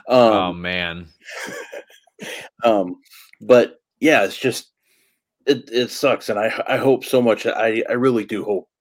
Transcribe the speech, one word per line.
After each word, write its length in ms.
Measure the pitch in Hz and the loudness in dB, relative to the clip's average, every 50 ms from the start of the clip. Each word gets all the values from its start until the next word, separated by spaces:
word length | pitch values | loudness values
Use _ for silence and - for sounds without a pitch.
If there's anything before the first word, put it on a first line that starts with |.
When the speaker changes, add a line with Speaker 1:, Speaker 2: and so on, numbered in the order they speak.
| - - | -4 2
Speaker 1:
Um, 240 | 123 127 120 113 107 | 4 6 6 6 6
Speaker 2:
Oh, 200 | 98 92 90 85 | 4 0 -2 -4
man. 560 | 87 87 90 90 90 87 85 85 87 85 80 _ _ _ - - - - | -6 -6 -6 -4 -4 -4 -6 -8 -10 -14 -18 _ _ _ -18 -16 -14 -14
Speaker 1:
<laughs> 1160 | - - - - - - - - _ _ _ _ _ _ _ - - - - - - _ _ - | -14 -14 -14 -16 -16 -18 -18 -18 _ _ _ _ _ _ _ -16 -16 -16 -16 -18 -20 _ _ 0
um, 360 | 117 110 101 92 90 90 - _ _ - - - _ _ _ | 2 2 2 0 -2 -8 -12 _ _ -20 -20 -20 _ _ _
but 400 | 110 107 123 120 110 - - _ _ _ _ _ | 2 6 6 6 6 2 -4 _ _ _ _ _
yeah, 240 | - 156 151 123 101 | 0 2 2 2 2
it's 120 | 95 - | 0 -4
just, 340 | - - 131 110 - - _ _ _ _ _ _ _ _ _ _ _ _ _ _ _ _ | -4 -4 -4 -4 -4 -12 _ _ _ _ _ _ _ _ _ _ _ _ _ _ _ _
it, 220 | - 143 123 - - 117 | -2 -2 -2 -2 -4 -2
it 180 | 123 123 113 | -2 -2 -2
sucks. 380 | - - - 135 113 95 - - | -6 -2 0 0 0 0 -4 -6
And 100 | 110 101 | -4 -2
I, 240 | 107 113 - - - - | -2 -4 -4 -4 -4 -4
I 80 | 127 | -4
hope 280 | 123 117 135 131 - - | 0 2 2 2 2 0
so 160 | - - 131 | 0 0 2
much. 260 | 123 117 107 - - | 4 2 2 0 0
I, 360 | 113 - - 110 113 110 113 - - | -4 -2 0 -2 0 0 -2 -2 -2
I 40 | 117 | -2
really 300 | 123 123 131 123 113 104 | 0 2 2 2 2 -2
do 200 | - 110 98 87 | -4 -6 -8 -4
hope 240 | 104 101 92 - _ _ _ | -2 -4 -4 -4 _ _ _